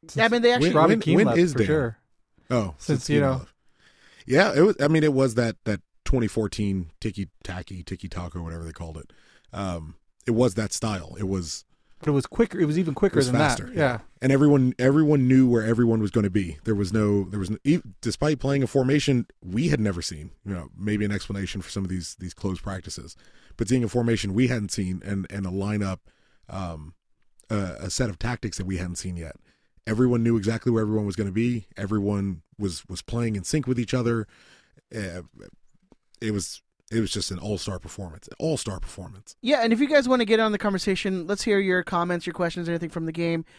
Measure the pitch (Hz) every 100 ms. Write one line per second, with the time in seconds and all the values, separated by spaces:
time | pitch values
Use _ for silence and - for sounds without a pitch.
0 | - - 226 240 240 247 160 151 165 220
1 | 156 170 220 233 175 127 104 156 123 110
2 | _ _ _ _ _ 127 98 76 - 147
3 | - 147 139 131 - _ _ _ _ _
4 | _ _ - 131 190 139 190 - 143 160
5 | 151 135 131 113 117 107 - 98 _ _
6 | - 127 110 - 104 - 101 95 82 -
7 | 113 101 95 _ - 90 90 92 85 90
8 | 92 - 90 90 82 82 82 78 82 80
9 | 71 _ _ _ _ 107 95 87 78 -
10 | _ _ - 113 123 117 104 - 113 101
11 | - - 98 95 82 - - _ _ -
12 | - 143 - - 226 180 156 156 170 139
13 | 196 - 127 123 151 120 - 180 143 117
14 | - _ 131 135 147 143 127 - 131 143
15 | 156 151 127 131 127 120 110 117 120 113
16 | 104 117 101 95 90 85 - 104 98 110
17 | 104 104 92 101 92 107 139 139 117 -
18 | 117 - 151 147 139 139 127 139 131 147
19 | 139 127 - _ - 98 160 147 107 87
20 | - 78 78 - 101 95 71 - 101 104
21 | 104 101 - 98 95 98 - - 95 92
22 | 82 - 90 - 101 87 - 95 - -
23 | - - - - - - 101 127 113 120
24 | 117 110 101 95 127 123 104 - 92 92
25 | 98 98 92 101 95 95 98 107 98 95
26 | _ _ _ _ - 98 92 80 76 -
27 | _ _ _ _ _ 107 95 69 - -
28 | 127 92 120 120 107 - 95 92 90 87
29 | 92 87 80 - _ _ _ _ - 110
30 | 127 120 117 117 101 113 - 113 107 107
31 | 104 98 101 98 120 120 - - 98 107
32 | 101 101 98 - _ - 98 82 - 90
33 | - 117 117 104 87 160 127 123 117 127
34 | 120 117 104 _ _ - _ _ _ 113
35 | 98 87 82 _ 50 - _ _ _ _
36 | _ _ 110 104 - - _ _ _ 113
37 | 104 104 - 90 104 101 - 92 - -
38 | 92 78 - - 160 147 - 92 - -
39 | 92 95 - - 233 277 226 226 277 294
40 | 247 254 220 220 220 208 208 196 - 190
41 | 202 190 165 202 - 202 196 180 170 170
42 | 175 175 170 151 170 180 170 170 165 165
43 | 160 160 170 165 160